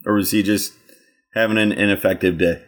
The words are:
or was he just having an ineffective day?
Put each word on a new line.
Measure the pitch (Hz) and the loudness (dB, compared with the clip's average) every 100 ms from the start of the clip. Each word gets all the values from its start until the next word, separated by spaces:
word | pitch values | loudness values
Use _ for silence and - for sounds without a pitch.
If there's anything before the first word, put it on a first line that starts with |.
| - | -2
or | 104 | 0
was | 92 | 0
he | 107 | 0
just | 98 101 - - _ - _ _ _ 110 | 0 0 -4 -12 _ -20 _ _ _ -2
having | 110 107 | 0 2
an | 107 | 0
ineffective | - 101 98 95 92 92 82 | 0 0 0 -2 0 -2 0
day? | 87 160 | 0 -2